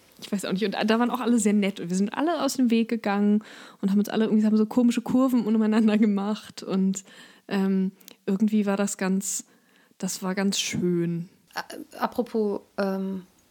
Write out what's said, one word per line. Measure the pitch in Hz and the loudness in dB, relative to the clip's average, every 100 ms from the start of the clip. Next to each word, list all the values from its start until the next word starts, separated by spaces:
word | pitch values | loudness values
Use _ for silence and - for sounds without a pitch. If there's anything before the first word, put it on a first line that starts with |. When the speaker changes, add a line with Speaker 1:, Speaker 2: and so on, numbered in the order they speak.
| _ - | _ -20
Speaker 1:
ich | - | -8
weiß | 202 - | -6 -4
auch | |
nicht, | 190 208 | -2 -2
und | |
da | - 214 226 | -2 0 2
waren | 240 | 0
auch | 247 | -2
alle | 247 240 | 0 2
sehr | 202 | 4
nett | 208 196 196 | 2 0 -4
und | 170 | -4
wir | 185 | -2
sind | 202 | -2
alle | - 320 311 | 0 -2 0
aus | 269 - | -2 0
dem | 247 | 2
Weg | 226 226 | 2 0
gegangen | 226 208 202 208 208 - - - - | -2 -2 2 4 2 0 -20 -20 -6
und | 196 | 0
haben | 202 | 2
uns | 202 | 2
alle | 214 220 | 0 2
irgendwie, | 214 214 | 2 4
haben | 214 | 2
so | 214 | 2
komische | 254 240 240 | 2 2 2
Kurven | - 254 262 247 208 | 0 2 2 2 2
umeinander | 226 214 214 214 208 | 2 2 4 4 4
gemacht | 220 196 202 214 - - | 2 2 -2 -6 -8 -16
und, | - 190 190 190 - - - - - | -4 0 0 -2 -10 -20 -20 -20 -6
ähm, | 202 190 190 190 - - - - | -2 2 2 0 -4 -20 -12 -4
irgendwie | 190 214 214 202 | 0 2 2 0
war | 196 | 0
das | 202 - | -2 -2
ganz, | 190 196 - - - _ _ _ _ - | -2 -2 -2 -8 -10 _ _ _ _ -10
das | 190 - | -8 -6
war | 185 185 | -6 -2
ganz | 196 - | -2 -2
schön. | - - 180 175 170 170 175 _ _ | -4 -2 0 0 -2 -4 -8 _ _
Speaker 2:
A-, | - - - - - | -12 -12 -16 -16 -6
apropos, | - - - 226 208 196 - - | -4 -2 -4 -2 -2 -4 -8 -6
ähm, | 196 190 190 190 - _ _ | -4 -2 -4 -8 -12 _ _